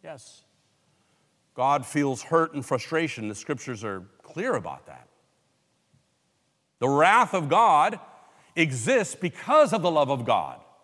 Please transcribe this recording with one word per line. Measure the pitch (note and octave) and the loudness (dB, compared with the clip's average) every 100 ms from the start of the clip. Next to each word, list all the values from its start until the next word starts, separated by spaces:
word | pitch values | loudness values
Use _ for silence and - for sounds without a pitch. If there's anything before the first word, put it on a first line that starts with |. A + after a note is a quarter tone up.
Yes. | E3 C#3+ - - _ _ _ _ _ _ _ _ _ _ _ | -18 -18 -20 -20 _ _ _ _ _ _ _ _ _ _ _
God | - C3 C#3+ B2 | -4 0 0 -2
feels | D3 C#3+ B2 | -2 -2 -4
hurt | - E3 D#3+ | -2 0 0
and | D3 | -6
frustration. | C3 C3 - D#3+ D#3+ - G#2+ | -4 -4 -2 -4 -4 -6 -10
The | |
scriptures | G2+ - C#3+ - A2+ | -10 -8 -8 -8 -10
are | G#2+ F#2+ F#2 _ | -8 -10 -12 _
clear | - D#3+ A#3+ | -18 -10 -6
about | D3+ E2+ C2+ - | -6 -6 -14 -18
that. | B1+ _ _ _ _ _ _ _ _ _ _ _ _ _ _ _ _ _ _ | -20 _ _ _ _ _ _ _ _ _ _ _ _ _ _ _ _ _ _
The | B2+ | 0
wrath | C#3 E3+ A3 A#3 | 4 6 6 2
of | F#3+ D3 | -2 0
God | F3 A3+ D3+ F3 G#3 - - _ _ _ | 4 6 4 2 -2 -16 -20 _ _ _
exists | - D#3+ C3 A2+ B3+ G3 - | -2 0 0 0 0 0 -6
because | F3 - - D4+ C#4 | -8 -8 2 4 4
of | G#3 | 2
the | F3 | 0
love | D#3 C3+ | 2 2
of | C3+ | 0
God. | A#2+ G#2 D2 B1+ - _ | 0 0 0 -12 -20 _